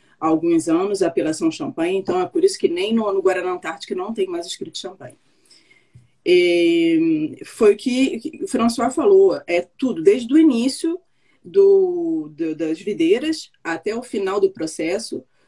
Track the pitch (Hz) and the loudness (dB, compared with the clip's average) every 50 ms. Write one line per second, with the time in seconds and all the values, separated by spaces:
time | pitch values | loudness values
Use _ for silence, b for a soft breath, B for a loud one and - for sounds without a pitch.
0 | _ _ _ - - 165 160 156 165 170 170 165 156 170 160 175 190 208 202 190 | _ _ _ -4 -2 0 0 0 0 0 0 0 0 0 0 0 0 -2 -2 -2
1 | 185 165 - 175 151 156 156 - 160 160 156 - 147 139 - - 170 175 190 190 | -2 -2 0 -2 -2 -2 -2 -2 -2 -4 -2 -4 -8 -8 -6 -4 -4 -2 -2 -2
2 | 190 - 180 180 180 - - - 170 392 - - - - 170 175 190 220 226 226 | -2 -2 -2 -2 -2 -2 0 2 2 2 2 0 -2 -2 0 -2 -2 0 0 0
3 | 214 202 196 196 180 190 190 185 175 180 180 180 - 160 - - - - 202 185 | 0 0 0 0 0 0 0 0 -2 -4 -6 -6 -6 -10 -10 -10 -10 -10 -8 -8
4 | 185 208 226 214 190 190 175 170 170 - - - 190 165 - - - 185 196 - | -8 -6 -6 -6 -6 -4 -6 -8 -8 -10 -12 -12 -14 -14 -12 -12 -14 -14 -16 -18
5 | 127 123 - _ _ _ _ b b b b b b b b b b b b b | -20 -20 -20 _ _ _ _ b b b b b b b b b b b b b
6 | b b b _ - 165 180 180 175 175 175 175 170 170 170 170 165 165 165 160 | b b b _ 0 2 4 4 4 4 2 2 2 2 2 2 2 2 2 2
7 | 165 165 160 151 156 147 - - - - - - 226 208 202 - - 254 240 254 | 2 2 0 -2 -2 -6 -8 -12 -18 -12 -2 2 4 4 4 4 0 -4 0 0
8 | 262 - - 233 - - - - 392 - - 226 233 233 226 - 233 262 - 339 | 0 0 -2 -4 -8 -12 -12 -10 -8 -6 -2 0 0 0 0 0 -2 -2 -2 0
9 | 269 202 196 190 196 190 151 143 - - 175 175 175 - _ - 269 254 208 165 | 4 6 6 8 6 6 4 0 -4 -2 -2 -2 -2 -4 _ -6 -4 -4 -4 2
10 | 160 190 214 254 240 226 269 320 320 311 240 226 240 269 262 - - 330 339 370 | 4 4 4 4 2 2 4 6 6 6 4 2 0 -2 -4 -4 -4 -6 -6 -6
11 | _ _ _ _ _ _ _ _ - 349 339 392 - - - 196 185 180 175 175 | _ _ _ _ _ _ _ _ -14 -2 4 4 6 6 6 6 4 2 0 -2
12 | 170 165 160 160 151 151 151 147 165 160 156 147 165 156 160 - - 208 202 156 | -4 -4 -4 -4 -6 -8 -8 -8 -6 -6 -4 -4 -4 -4 -6 -6 -6 -6 -2 0
13 | 165 165 202 247 285 311 311 - - - _ _ - 165 165 165 - 196 220 233 | 2 2 2 2 0 -2 -6 -6 -8 -16 _ _ -10 -8 -8 -6 -6 -6 -6 -6
14 | 254 - - 208 196 190 196 208 190 190 - - 160 - - - - - 190 226 | -8 -8 -6 -6 -4 -4 -2 0 0 0 -2 -4 -10 -8 -8 -6 -6 -4 -4 -6
15 | 226 - - 262 - _ _ _ _ | -6 -8 -12 -12 -14 _ _ _ _